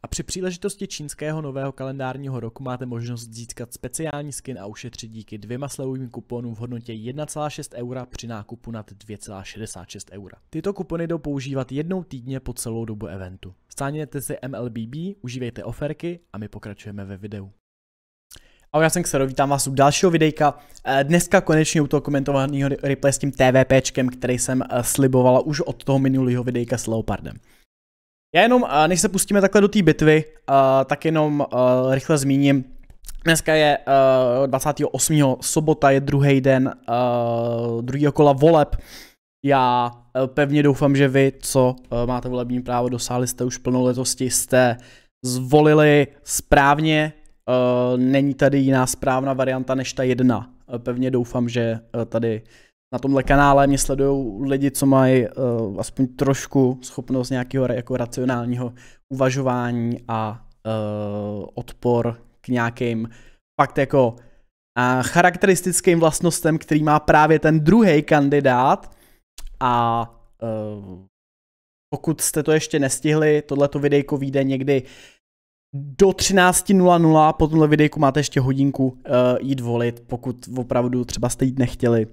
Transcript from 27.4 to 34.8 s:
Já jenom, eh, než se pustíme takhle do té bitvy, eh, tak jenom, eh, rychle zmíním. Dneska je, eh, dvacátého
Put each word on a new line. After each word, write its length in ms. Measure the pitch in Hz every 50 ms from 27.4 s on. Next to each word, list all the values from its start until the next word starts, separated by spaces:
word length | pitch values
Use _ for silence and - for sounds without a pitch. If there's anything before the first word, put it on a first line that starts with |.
| _ _ _ _ _ _ _ _ _ _ _ _ _ _ _ _ _ _ -
Já 60 | 160
jenom, 240 | 196 233 247 254 247 -
eh, 180 | 135 147 156 156
než 140 | 185 170
se 80 | - 214
pustíme 320 | 190 196 - - 202 202
takhle 200 | 190 190 196 214
do 60 | 202 202
té 160 | 208 214 190
bitvy, 420 | 160 151 - 156 151 156 156 156 -
eh, 260 | - _ _ - 139 139 135 135 131 135 135
tak 200 | 131 147 143 -
jenom, 400 | 160 160 160 151 151 147 147 143 - -
eh, 420 | 120 127 127 127 127 127 131 131
rychle 220 | 139 - - 165 147
zmíním. 480 | 135 139 139 135 139 143 139 139 127 - - - - _ - - - - - - -
Dneska 300 | 165 165 156 - - 156
je, 240 | 156 151 151 147 -
eh, 680 | - - 139 139 135 135 131 131 127 123 120 127 139 139
dvacátého 420 | 127 131 - 151 143 -